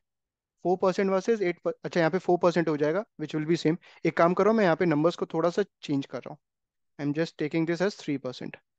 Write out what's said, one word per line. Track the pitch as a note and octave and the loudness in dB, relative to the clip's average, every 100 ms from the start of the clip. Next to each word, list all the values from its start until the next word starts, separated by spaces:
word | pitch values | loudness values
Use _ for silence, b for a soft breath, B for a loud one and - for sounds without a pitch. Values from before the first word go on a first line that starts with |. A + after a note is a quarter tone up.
| _ _ _ _ _ _ | _ _ _ _ _ _
फ़ोर | G#3 C4 | -2 0
परसेंट | G3 F3+ G3 | 0 0 0
versus | F#3+ F#3 A3+ | 0 0 0
एट | F3+ F3 | 0 -2
per-, | E3+ E3 | -6 -6
अच्छा | E3 F3+ | -4 0
यहाँ | D#3+ | 2
पे | F3+ | 2
फ़ोर | - F3 | 0 2
परसेंट | F3+ E3+ D#3+ | 2 2 0
हो | D3 | 0
जाएगा, | D3+ F3 A3+ - | 0 -2 -6 -10
which | D3+ D#3 | -8 -4
will | D#3 | -2
be | E3+ | 0
same। | D#3 E3 b b | 0 -2 b b
एक | E3+ D3+ | -2 4
काम | E3+ | 4
करो, | F3+ G3 | 4 4
मैं | A3+ | 4
यहाँ | G3 D#3+ | 4 2
पे | F3+ | 2
नंबर्स | D3 D#3+ E3+ | 2 2 0
को | F3+ | -4
थोड़ा | E3 E3 | -2 0
सा | F3 G3 _ | 0 -4 _
चेंज | - C#3 C#3+ | -4 -4 -4
कर | B2+ | -10
रहा | - | -14
हूँ, | D3+ _ _ _ _ _ - | -18 _ _ _ _ _ -8
I | C#3+ | -4
am | D3 | -2
just | E3 - | -4 -4
taking | D3 E3 E3 | -4 -2 -2
this | E3+ | 0
as | F#3 - | -2 -2
three | - C#3 | -6 -6
percent। | B2+ B2 - - _ | -6 -10 -12 -16 _